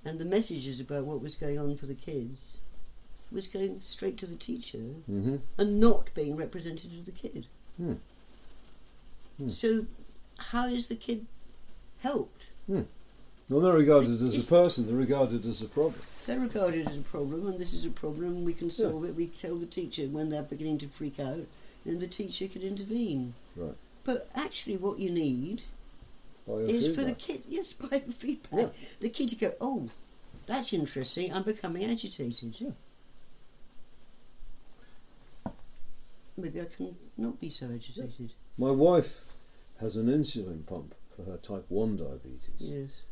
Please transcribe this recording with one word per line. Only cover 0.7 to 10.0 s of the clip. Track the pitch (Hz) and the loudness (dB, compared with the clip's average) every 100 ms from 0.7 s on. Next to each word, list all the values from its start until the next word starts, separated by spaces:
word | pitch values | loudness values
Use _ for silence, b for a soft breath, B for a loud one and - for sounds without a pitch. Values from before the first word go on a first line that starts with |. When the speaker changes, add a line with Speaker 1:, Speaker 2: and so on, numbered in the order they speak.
| 127 | -6
Speaker 1:
about | 135 143 139 | -4 -4 -2
what | 151 | -4
was | 143 - | -6 -2
going | 151 147 | 0 2
on | 147 143 | 2 0
for | 135 | -4
the | 135 | -6
kids | - 147 117 131 - - - - - - - - - | -6 -4 -4 -8 -10 -4 -4 -2 -4 -6 -12 -12 -8
was | - 190 | -6 -6
going | 190 196 190 | -2 -2 -4
straight | 190 - 196 - | -8 -4 -4 -4
to | 185 | -8
the | 175 | -10
teacher | - 247 233 - 113 151 160 | -6 -6 -6 -8 -8 -10 -4
Speaker 2:
Mm-hmm. | 101 104 139 - - | 0 0 2 0 4
Speaker 1:
and | 208 208 | 4 10
not | 226 - - | 12 12 10
being | - 147 151 | 4 -2 -2
represented | - 185 165 165 - | -4 -6 -8 -8 -10
to | 170 | -10
the | 180 | -10
kid. | - - - 120 - - - | -8 -8 -10 -12 -16 -14 -6
Speaker 2:
Hmm. | 170 82 - - - - - - - - - - - - - - | -4 -4 -6 -20 -20 -16 -14 -14 -14 -16 -16 -18 -14 -12 -12 -6
Hmm. | 139 | -4
Speaker 1:
So | 101 226 226 220 - | 2 4 4 2 -8